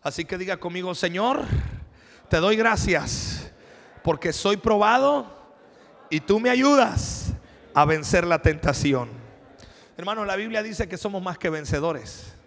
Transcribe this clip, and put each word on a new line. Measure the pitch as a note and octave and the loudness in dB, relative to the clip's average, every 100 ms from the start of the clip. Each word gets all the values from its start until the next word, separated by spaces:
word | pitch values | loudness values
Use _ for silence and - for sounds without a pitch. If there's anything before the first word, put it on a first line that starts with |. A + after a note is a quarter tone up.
Así | D3 - | -8 -8
que | F3 F#3 | -6 -6
diga | F#3 F3+ | -6 -6
conmigo: | F3+ F3 F#3 | -6 -6 -6
"Señor, | F3 F3+ F3 A3+ C#4 B3 - - - - _ - - - | -4 -4 0 0 -2 -2 -2 -4 -10 -16 _ -20 -20 -2
te | E3 | 2
doy | F3+ A3 | 2 4
gracias | A3+ G#3+ - E3 - - - - - - - - - - | 2 2 0 0 -2 -6 -6 -8 -12 -20 -20 -20 -20 -8
porque | - D#3 F3 | -4 -2 -2
soy | D3+ G3 G#3 | -2 0 0
probado | A3+ G#3 G#3 A#3+ C#4 C#4+ A3 - - - - - - - - | 2 4 6 6 4 2 -2 -16 -20 -20 -20 -20 -20 -20 -6
y | D3+ | -6
tú | - G#3 | 0 2
me | A#3+ | 4
ayudas | B3 C4+ C#4+ A#3 - - - - - - - - | 4 6 6 4 0 -4 -6 -6 -8 -12 -20 -2
a | C#3+ D3+ | 4 4
vencer | D#3 D3 F3+ F3 | 4 2 2 4
la | D#3+ | 2
tentación". | E3 D3+ - C3+ C#3+ C3+ A#2 A#2 - - - - - - - - | 2 2 -2 0 2 0 -2 -12 -20 -20 -20 -20 -20 -20 -20 -12
Hermano, | F3+ A3 G3+ | -6 -4 -2
la | F#3+ | -2
Biblia | A3 A3 | -2 -4
dice | G#3+ G#3 G3+ | -4 -6 -6
que | F3+ | -4
somos | G#3 G3 | -6 -4
más | F#3 E3+ | -6 -4
que | E3+ | -4
vencedores. | D#3 D3 D3 D#3+ D3+ - - - - | -4 -2 -2 0 -4 -8 -16 -18 -20